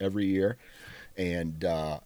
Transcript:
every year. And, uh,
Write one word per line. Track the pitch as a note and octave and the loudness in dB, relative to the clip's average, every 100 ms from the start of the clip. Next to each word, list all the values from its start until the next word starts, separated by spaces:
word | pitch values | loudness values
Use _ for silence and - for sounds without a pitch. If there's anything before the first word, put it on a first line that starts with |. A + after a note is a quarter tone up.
every | G2 G2+ G2 | -2 0 2
year. | F#2+ G2 A#2+ - - - - - - | 4 4 0 -8 -20 -18 -18 -16 -4
And, | F2+ F2 E2 D#2+ | -2 0 -2 -2
uh, | F2+ D#2+ D#2 D2+ | 0 0 -2 -4